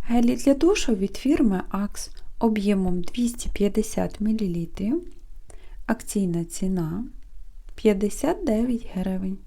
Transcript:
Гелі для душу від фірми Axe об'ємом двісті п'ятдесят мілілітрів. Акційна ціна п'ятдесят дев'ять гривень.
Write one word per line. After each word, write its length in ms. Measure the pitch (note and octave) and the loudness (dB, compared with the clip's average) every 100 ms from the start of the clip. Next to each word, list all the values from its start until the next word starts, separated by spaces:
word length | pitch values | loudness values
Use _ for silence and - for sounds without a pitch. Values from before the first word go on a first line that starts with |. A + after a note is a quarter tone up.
Гелі 340 | - A#3+ A#3+ B3 | 4 6 6 4
для 180 | - | 4
душу 400 | C#4 E4 G#4 - | 6 6 4 2
від 220 | G#3 F#3+ - | 2 0 0
фірми 460 | C4 E4+ B3 F#3 - | 2 4 4 4 -2
Axe 400 | F#3+ G3+ - - - - - | -2 -2 -4 -8 -8 -8 0
об'ємом 640 | A3+ G#3+ G3+ G3 F#3 F3+ | 2 2 2 4 4 2
двісті 480 | F3 - A#3+ A#3 - | 0 0 -2 0 -2
п'ятдесят 680 | - G3+ G#3 G#3+ - F3+ - | 2 2 2 0 0 -2 0
мілілітрів. 920 | G#3 A3 G3 E3+ E3 - G3 D#4+ F4+ - - - - - - - - | 0 0 0 -2 -4 -4 0 0 -2 -12 -12 -14 -12 -12 -12 -10 -4
Акційна 580 | A3 - G#3 F#3+ E3+ | -4 -2 -2 0 -2
ціна 600 | E3 - F#3+ F#3 D#3+ F3 B3 - - - - - - | -4 -4 -2 -2 -2 -4 -8 -12 -14 -12 -12 -14 -14
п'ятдесят 680 | - G#3+ G3 G3+ - C#4+ F#4+ | 0 2 2 -2 -2 -2 0
дев'ять 440 | E4 G#3+ A#3+ A#3 - | 0 0 0 -2 -4
гривень. 440 | F#3 F#3+ F#3+ F#3+ G3 | -4 -4 -2 -4 -6